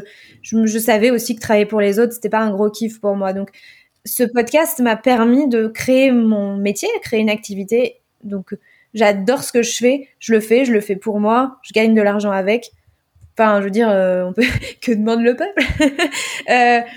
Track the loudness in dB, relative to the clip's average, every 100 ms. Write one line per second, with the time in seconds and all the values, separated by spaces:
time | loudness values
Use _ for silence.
0 | -4 -18 -20 _ -4 0 0 0 0 2
1 | 2 0 -2 -6 0 2 2 0 0 2
2 | 0 -2 -4 -2 -2 0 -2 -2 -8 -4
3 | -4 -2 -4 -4 -8 -14 -20 -20 _ _
4 | -10 -2 0 0 0 0 0 0 0 0
5 | 0 2 4 4 2 0 -2 -4 0 4
6 | 4 4 2 0 -2 -2 -4 -2 -4 -6
7 | -4 -2 0 -2 -6 -10 -2 0 0 -6
8 | _ _ -12 -10 -10 -16 _ _ _ 0
9 | 0 2 0 -2 -2 -2 -2 0 0 0
10 | -4 _ 0 0 2 2 4 0 0 -6
11 | -4 -2 0 2 0 -6 -4 0 2 4
12 | 2 0 -2 -2 0 -2 -4 _ _ _
13 | _ _ -12 0 2 2 0 0 2 2
14 | 2 0 -2 -2 0 -2 -8 -8 -2 0
15 | 0 2 0 0 -4 -2 -2 0 0 0
16 | -4 -4 -10 -10 -2 2 4 2 -2